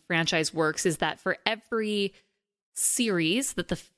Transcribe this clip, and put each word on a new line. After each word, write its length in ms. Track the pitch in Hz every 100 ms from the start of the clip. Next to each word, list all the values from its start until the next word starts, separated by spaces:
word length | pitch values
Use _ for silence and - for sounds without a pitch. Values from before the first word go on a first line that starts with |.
| -
franchise 480 | 165 165 165 156
works 320 | 160 156 151 185
is 120 | 156
that 220 | 156 -
for 160 | 190 -
every 680 | 208 220 - 226 214 208 196 - _ _ _ _ _
series 800 | - - - 226 180 160 226 277
that 140 | - -
the, 120 | 170 -